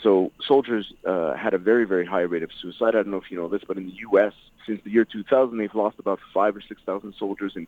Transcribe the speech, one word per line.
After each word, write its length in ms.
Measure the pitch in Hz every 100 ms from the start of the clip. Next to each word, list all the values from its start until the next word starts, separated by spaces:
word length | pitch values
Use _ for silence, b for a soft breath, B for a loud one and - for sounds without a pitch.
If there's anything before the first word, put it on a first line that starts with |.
so 300 | 110 95 90 - -
soldiers, 460 | 139 120 110 101 - -
uh, 280 | 92 80
had 200 | 67 107
a 40 | 95
very, 260 | 95 120
very 220 | 104 92 87
high 140 | 95
rate 220 | 87 85
of 80 | 80 -
suicide. 280 | 90 - 113
I 140 | 110
don't 60 | 101
know 80 | 98
if 140 | -
you 60 | 90
know 120 | 85
this, 140 | 98 -
but 100 | 95
in 100 | 92
the 80 | 92
U 180 | 113 98
S, 160 | 104 - _ _ -
since 140 | 104
the 60 | 104
year 160 | 110 110
two 180 | 110
thousand, 320 | 98 135 131 113
they've 180 | 104
lost 240 | 107 104 -
about 220 | 101 95 -
five 200 | 95 104
or 60 | 101
six 220 | - 104
thousand 300 | - 98 104 -
soldiers 360 | 98 101 98
in 100 | 90